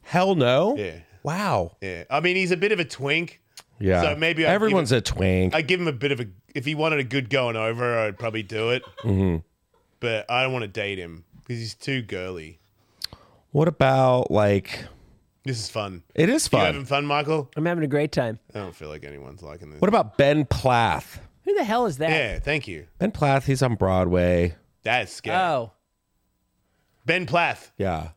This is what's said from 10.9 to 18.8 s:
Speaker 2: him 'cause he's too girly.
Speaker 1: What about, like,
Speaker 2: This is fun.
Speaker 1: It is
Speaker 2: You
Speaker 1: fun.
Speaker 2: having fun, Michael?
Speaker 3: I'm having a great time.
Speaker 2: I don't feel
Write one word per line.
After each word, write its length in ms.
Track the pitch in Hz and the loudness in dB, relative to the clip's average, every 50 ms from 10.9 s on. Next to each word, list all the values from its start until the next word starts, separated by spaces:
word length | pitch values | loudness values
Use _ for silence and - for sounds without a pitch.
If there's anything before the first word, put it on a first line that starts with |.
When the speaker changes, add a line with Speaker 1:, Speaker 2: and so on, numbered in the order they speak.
| 101 95 | -4 -6
Speaker 2:
him 260 | 87 85 82 85 - _ _ - - | -8 -12 -14 -16 -18 _ _ -20 -12
'cause 100 | - 120 | -10 -8
he's 180 | 117 113 110 - | -8 -8 -10 -12
too 280 | _ - - 135 131 | _ -6 -6 -4 -4
girly. 560 | 113 98 101 92 90 92 92 85 78 78 82 _ _ _ _ _ _ _ _ _ - - - - - _ _ _ _ _ | -4 -6 -8 -8 -6 -8 -8 -10 -12 -14 -20 _ _ _ _ _ _ _ _ _ -14 -14 -14 -20 -20 _ _ _ _ _
Speaker 1:
What 160 | - 143 160 175 | 0 2 2 2
about, 600 | 156 _ 135 131 135 131 131 127 127 127 - - | 2 _ 4 4 6 6 6 6 4 4 2 2
like, 540 | - 104 104 104 101 98 - - - - - - - - - _ - _ _ _ _ _ _ | 2 4 4 4 4 2 0 -4 -12 -12 -12 -16 -20 -20 -20 _ -20 _ _ _ _ _ _
Speaker 2:
This 140 | 135 127 110 | -6 -6 -6
is 120 | 101 - | -6 -8
fun. 320 | - 110 104 98 92 90 - _ _ | -6 -6 -6 -6 -8 -14 -16 _ _
Speaker 1:
It 140 | - 135 190 | 0 2 2
is 160 | 262 320 - | 2 0 0
Speaker 2:
You 60 | - | 2
Speaker 1:
fun. 160 | - 120 101 | 2 4 4
Speaker 2:
having 180 | - 147 143 135 | 2 0 -2 -4
fun, 220 | 123 139 143 147 | -2 -2 -2 0
Michael? 440 | 147 143 147 147 143 160 156 135 - - | 0 0 0 0 0 -2 -2 -2 -6 -6
Speaker 3:
I'm 80 | 151 156 | -2 -2
having 200 | 175 175 170 156 | -2 0 0 -2
a 40 | 139 | 0
great 240 | 139 147 147 147 | 0 0 0 0
time. 260 | - 151 127 113 110 - _ _ - | 0 -2 -2 -2 -4 -10 _ _ -10
Speaker 2:
I 40 | 107 | -10
don't 160 | 101 90 78 | -10 -10 -12
feel 160 | - | -14